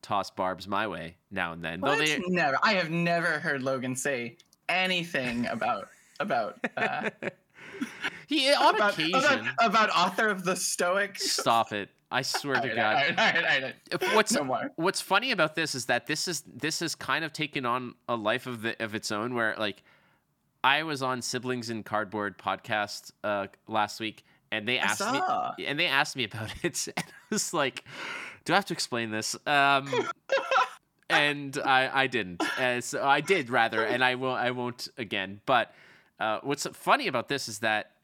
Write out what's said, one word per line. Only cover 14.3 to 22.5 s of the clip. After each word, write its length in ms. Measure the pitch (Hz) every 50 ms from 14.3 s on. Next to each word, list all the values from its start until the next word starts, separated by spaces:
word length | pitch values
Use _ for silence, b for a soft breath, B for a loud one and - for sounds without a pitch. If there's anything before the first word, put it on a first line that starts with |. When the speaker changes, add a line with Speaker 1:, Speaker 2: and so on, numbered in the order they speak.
| 214
Speaker 2:
No 120 | - 285
more. 260 | - 127 110 - 294 -
Speaker 1:
what's 240 | - 160 185 190 -
funny 300 | - - 190 196 240 269
about 240 | 247 185 160 151 -
this 200 | 165 160 143 -
is 120 | 131 113
that 200 | - 127 120 -
this 200 | - 151 156 -
is, 160 | - 170 147 -
this 340 | - - 120 127 151 160 -
has 140 | 175 156 -
kind 300 | - - - 135 147 165
of 80 | 156 -
taken 320 | - 156 147 - 151 131
on 300 | 123 120 127 127 120 - _ _ -
a 80 | 120
life 300 | 117 104 104 113 123 -
of 160 | 131 123 113 107
the, 200 | 113 110 - 113
of 120 | 107 104
its 180 | 110 - - 113
own 220 | 104 107 120 127
where, 200 | 120 113 110 - -
like, 240 | 110 104 98 - _ b b b b b b b b b _ _ _ _ _ _ -
I 180 | 127 139 147 156
was 200 | 160 151 131 135
on 200 | 131 127 123 117
Siblings 480 | - - 127 117 127 127 123 113 113
in 120 | 117 110 98
Cardboard 540 | - 110 107 107 95 101 107 104 101 90
podcast, 760 | - - 101